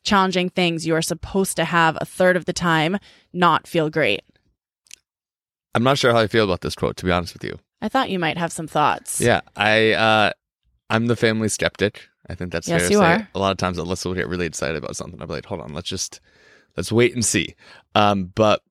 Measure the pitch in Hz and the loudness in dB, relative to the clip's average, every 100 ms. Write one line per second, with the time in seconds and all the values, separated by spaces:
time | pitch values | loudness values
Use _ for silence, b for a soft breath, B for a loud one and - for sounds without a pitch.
0 | - 202 190 185 180 - 180 165 160 160 | 0 2 2 0 -2 0 0 0 0 0
1 | - 165 - 196 196 - 160 170 165 - | -2 -6 -4 -2 -2 -2 0 2 2 0
2 | - - 180 175 156 - 175 160 156 196 | -6 0 2 2 -2 -2 0 2 0 -2
3 | b b b 175 175 151 - 170 156 160 | b b b 2 4 4 0 -2 0 0
4 | 123 104 - _ _ _ _ _ _ - | 0 0 -6 _ _ _ _ _ _ -20
5 | _ _ _ _ _ _ _ - 123 135 | _ _ _ _ _ _ _ 0 2 2
6 | 131 117 107 117 104 87 71 - 58 - | 4 4 2 2 2 0 -6 -4 -4 -2
7 | 90 87 82 - - - _ _ 214 262 | 0 0 -2 -10 -12 -12 _ _ -4 -2
8 | 262 185 160 170 170 - 160 156 139 - | -2 -4 -4 -4 -6 -6 -6 0 0 0
9 | - - 120 104 - - 104 110 110 90 | -6 -2 2 2 -2 -2 2 4 4 4
10 | 110 107 101 - _ _ _ _ - 113 | 4 4 2 -2 _ _ _ _ -4 0
11 | 117 117 113 110 110 - 85 - 101 - | 0 2 0 0 -2 -2 -4 -2 -2 -4
12 | - _ - 92 90 82 - 170 - 208 | -18 _ -14 -10 -8 -6 -2 0 2 4
13 | 175 185 208 95 98 95 92 87 85 92 | 4 2 -2 -2 -2 0 -2 -4 -6 -6
14 | 90 92 55 87 85 - 69 78 - - | -4 -4 -4 -4 -4 -4 -6 -6 -8 -10
15 | - 87 - 76 - 90 60 73 - 95 | -14 -14 -10 -10 -10 -12 -10 -12 -8 -8
16 | - - b b b b b - 98 110 | -8 -12 b b b b b -10 0 4
17 | 120 123 110 98 76 - B B _ 107 | 4 2 0 0 -2 -6 B B _ 2
18 | 104 101 90 104 107 - _ | 4 2 -2 0 2 2 _